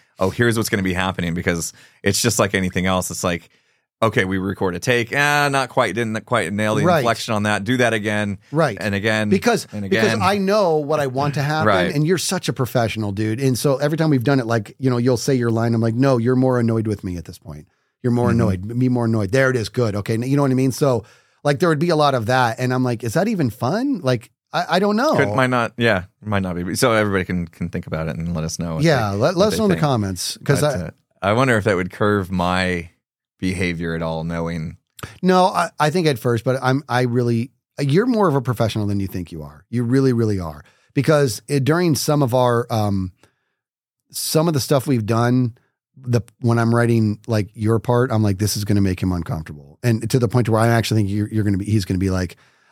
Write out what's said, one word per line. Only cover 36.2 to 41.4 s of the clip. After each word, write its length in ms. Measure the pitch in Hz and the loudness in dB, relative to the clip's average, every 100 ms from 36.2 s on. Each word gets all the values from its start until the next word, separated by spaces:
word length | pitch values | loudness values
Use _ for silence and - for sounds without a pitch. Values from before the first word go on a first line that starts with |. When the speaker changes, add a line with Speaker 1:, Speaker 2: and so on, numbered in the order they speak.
| 123 117 | 0 -2
Speaker 2:
but 160 | 135 127 | 0 0
I'm, 200 | 127 135 - | 0 0 0
I 140 | 123 | -2
really, 480 | 123 120 120 117 120 _ _ - | 0 0 0 -2 -4 _ _ -4
you're 280 | 143 160 247 | 0 2 2
more 220 | 226 190 | 2 2
of 60 | |
a 60 | 139 | 2
professional 460 | 127 117 110 110 104 | 0 0 0 -2 -2
than 120 | 101 | -2
you 100 | 98 | -4
think 220 | 95 85 | -6 -8
you 120 | 82 | -12
are. 240 | 73 76 - | -14 -18 -8
You 160 | 117 | -4
really, 300 | 117 131 135 | 0 2 2
really 260 | 117 113 98 | 2 0 -2
are. 240 | 82 73 - _ _ | -6 -10 -18 _ _
Because 480 | - 139 147 143 101 | -2 2 4 2 -2